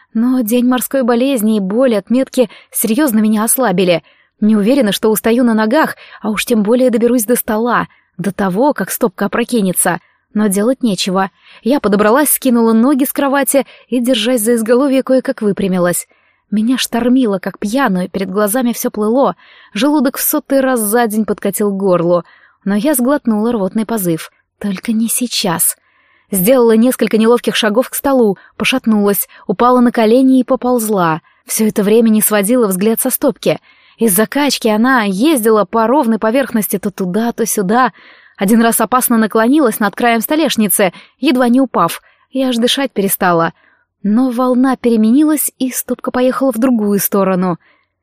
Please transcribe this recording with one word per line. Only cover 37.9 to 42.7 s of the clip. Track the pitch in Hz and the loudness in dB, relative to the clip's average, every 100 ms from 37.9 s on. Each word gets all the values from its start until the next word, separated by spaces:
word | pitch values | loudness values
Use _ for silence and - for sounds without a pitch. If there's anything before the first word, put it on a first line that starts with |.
| - - - _ - | -4 -20 -20 _ -4
Один | 196 226 | 0 2
раз | 233 226 | 2 0
опасно | 226 254 - 233 | 0 0 0 0
наклонилась | 220 226 226 294 262 - | 0 0 2 2 2 0
над | 202 | -4
краем | - 240 226 | 0 0 0
столешницы, | 214 311 302 - 208 - 190 - - - | 0 0 0 0 -2 0 0 -2 -20 -4
едва | 277 254 247 | 0 2 4
не | 247 | 2
упав. | 269 220 170 - _ _ _ | 2 0 0 -2 _ _ _
Я | 262 262 | -4 -2
аж | 233 | 0
дышать | 233 | 0